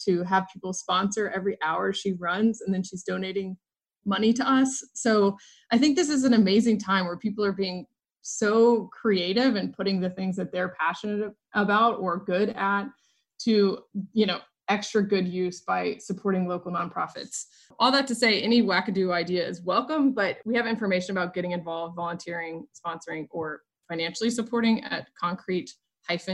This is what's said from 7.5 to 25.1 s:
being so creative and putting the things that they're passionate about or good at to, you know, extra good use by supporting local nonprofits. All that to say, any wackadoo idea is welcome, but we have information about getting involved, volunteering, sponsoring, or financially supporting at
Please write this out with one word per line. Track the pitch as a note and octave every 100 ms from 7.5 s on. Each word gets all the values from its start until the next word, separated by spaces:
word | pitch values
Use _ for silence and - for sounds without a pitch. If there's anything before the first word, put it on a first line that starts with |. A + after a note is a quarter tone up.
being | F#3+ F#3+ F3+ - _ _ _
so | - - G#3 A3 A#3 A#3 F3+
creative | - A3+ F#3+ F3 G#3 C4 G#3
and | F#3+
putting | - G3 F#3+
the | F3+
things | F#3 F#3+ F#3
that | F3
they're | F3+ F3 -
passionate | D#3+ F3+ G#3 G#3 G#3 - _
about | G#3 G3+ G#3 A3+ G3+
or | F#3 F3
good | F#3+ F#3 G#3 -
at | G3 G3+ G#3 - _ _ _ -
to, | A#3 G#3+ G3 - - G3+ G3
you | A3 G3+
know, | E3+ - _ -
extra | G3+ - G#3+
good | G3+ G3 F3+
use | F3+ F3+ F3+
by | - F#3 F3+ E3
supporting | - F#3 G3 F#3 F3+
local | F3 F3+
nonprofits. | F3 F3 F3 E3 - - - - _ _ -
All | B3
that | C#4 C4+
to | A#3
say, | A#3 G3+
any | G#3+ A#3+
wackadoo | G3 F#3+ G3+ F#3+ F#3
idea | F3 E3+ F3+ E3+
is | F3+
welcome, | F3 F#3+ C4+ D#4 C#4
but | A3 F#3+ - G#3+
we | A#3
have | A3+
information | A3+ G#3 F3+ F#3 F#3+
about | F3
getting | F3+ F3
involved, | F3+ E3 E3 E3+ F3
volunteering, | E3+ E3+ E3+ E3+ E3 E3 -
sponsoring, | - E3+ E3 E3 D#3+ C#3+
or | E3+ D#3 D3+ _ _ -
financially | E3 E3 F3 A3+
supporting | A#3 A3+ A#3 A3+ A3+ -
at | E3+ -